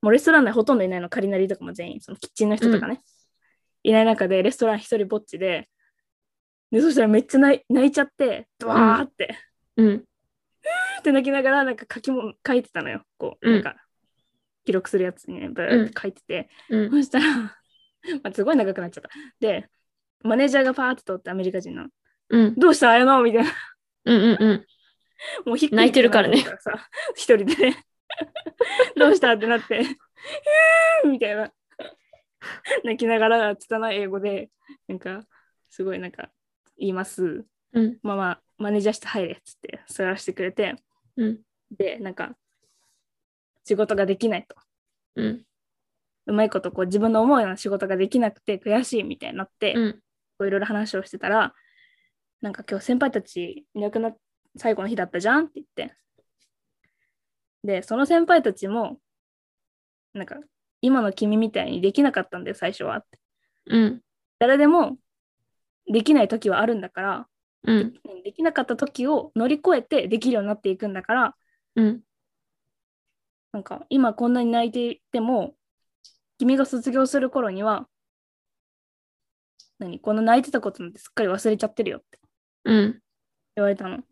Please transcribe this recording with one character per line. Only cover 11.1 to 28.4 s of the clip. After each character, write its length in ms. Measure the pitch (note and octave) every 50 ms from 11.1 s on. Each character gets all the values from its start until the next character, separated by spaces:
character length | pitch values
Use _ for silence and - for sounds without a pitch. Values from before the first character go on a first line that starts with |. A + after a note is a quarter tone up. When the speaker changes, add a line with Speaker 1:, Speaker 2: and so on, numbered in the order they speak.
Speaker 1:
泣 120 | C4+ C4+ B3+
き 60 | C4+
な 140 | C#4 C#4 C4
が 60 | C4+
ら、 140 | C4+ C#4+ C4+
な 60 | C4
ん 40 | A#3+
か 100 | A3 - _
書 80 | - A#3+
き 100 | - C#4
も-、 240 | C4 B3+ A3 G#3+ - _ _
書 100 | - B3+
い 100 | B3 -
て 80 | _
た 100 | _ E3+
の 80 | - -
よ。 140 | A2 - _ _ _ _
こ 200 | - - - _
う、 80 | - A#3
Speaker 2:
う 20 |
ん。 40 | A#3
Speaker 1:
な 60 | G3+
ん 20 |
か、 140 | - - - _ _ _ _ _ _ _ _ _ _ _ _ _ _ _ _ _ _
記 80 | -
録 180 | F#3 F#3+ F#3 -
す 80 | - F#3+
る 60 | F#3
や 80 | F3+
つ 180 | F3+ _ - -
に 80 | F3+ F#3
ね、 100 | - -
ブ 140 | - -
ー 240 | E3+ - A#3+ A#3+ A3
っ 40 | A3
て 100 | - -
書 80 | - G3
い 40 |
て 100 | G3 _ _
て。 260 | _ - - - _ _ - _ _
Speaker 2:
う 80 | A3+
ん。 40 | G#3+ G#3+ G#3 C4
う 40 | D4
ん。 40 |
Speaker 1:
そ 0 | C#4
し 60 | B3+
た 100 | - C4
ら、 40 | D4+ D#4+
<laughs> 920 | C#4+ B3 A3 G#3 - _ _ _ _ _ _ _ _ _ _ - F4 C#4
ま 80 | - G3+
あ、 20 |
す 100 | F#3+ -
ご 100 | G3 B3
い 40 | D#4+
長 180 | C4+ G#3+ F#3+ F#3+
く 60 | G3
な 80 | F3+ F3
っ 20 |
ち 80 | - -
ゃ 20 |
っ 20 |
た。 80 | _ - - D4 D4+ C4 _ _
で、 320 | A#3+ G#3+ F#3+ - G#3 _ _ _ _ _ _ _ _ _ _ _ _
マ 100 | A3 A3
ネ 120 | B3 C#4
ー 20 | C#4+
ジ 100 | B3+ C#4
ャ 40 |
ー 20 | C4+
が 100 | C4 B3+
パ 140 | C#4 C4 B3
ー 20 |
っ 40 | B3+
て 60 | - _
通 100 | - F#3+
っ 40 | F#3
て、 100 | _ -
ア 40 | F3+
メ 100 | F#3+ F#3
リ 80 | F#3
カ 80 | F#3+ F#3
人 140 | F#3+ - -
の。 100 | - - C4+ _ _ _ _ _ _ _ _
Speaker 2:
う 180 | A3+ A#3 A3+ G#3
ん。 40 | A3+ -
Speaker 1:
「ど 120 | C#4+ F4
う 40 | D#4
し 60 | D#4
た？ 100 | C#4 A#3+
綾 140 | A3+ A#3+ B3+
乃」 180 | C4 C4+ C4
み 100 | A#3+ A#3
た 80 | G#3+ A#3
い 40 | C4+
な。 80 | D4+ - - - - - _ _ _ _ _ _
Speaker 2:
う 60 | -
ん 40 | A#3+
う 200 | G#3+ F#3+ A#3 G#3+
ん 0 | -
う 120 | G#3+ A3 G3+
ん。 120 | G3 - _ _ _ _ _ _ _ _ _ _ _ - D#5+ D#5+ B4+ -
Speaker 1:
も 80 | - A#3
う 20 |
ひ 100 | C#4+ D4+
っ 20 | D4
く 40 |
り 40 | G#3
Speaker 2:
泣 120 | A3 A3+ B3+
い 20 |
て 100 | - C4+
る 80 | A#3+ A#3+
か 120 | - A3
ら 60 | G3+ -
ね。 140 | G#3 C4
Speaker 1:
返 0 |
っ 20 | -
て 60 | -
る 80 | - -
か 120 | - A3
ら 60 | - -
さ、 100 | - - - - - D#5 -
一 80 | - - - A#3+
人 80 | G#3 G3+
で 260 | A#3 D#4+ - - -
ね。 160 | - - _ _ _ _ _ _
<laughs> 500 | - - - - _ D#5+